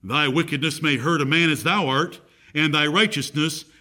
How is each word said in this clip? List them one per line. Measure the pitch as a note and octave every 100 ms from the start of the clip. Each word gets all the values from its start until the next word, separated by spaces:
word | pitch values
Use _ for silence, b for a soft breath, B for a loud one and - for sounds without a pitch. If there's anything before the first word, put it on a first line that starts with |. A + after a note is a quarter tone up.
Thy | F#2+ C#3 D3
wickedness | C3+ E3 C#3+ D#3+ D#3
may | D#3 C3+
hurt | C3+ E3
a | C3+
man | D#3+ E3+
as | D3
thou | B2 G3+ D#3
art, | C3+ F3 - b b b
and | D3+ D#3
thy | D3+ D3
righteousness | D#3+ G#3+ D#3 C3 D3 D#3 D3+ - b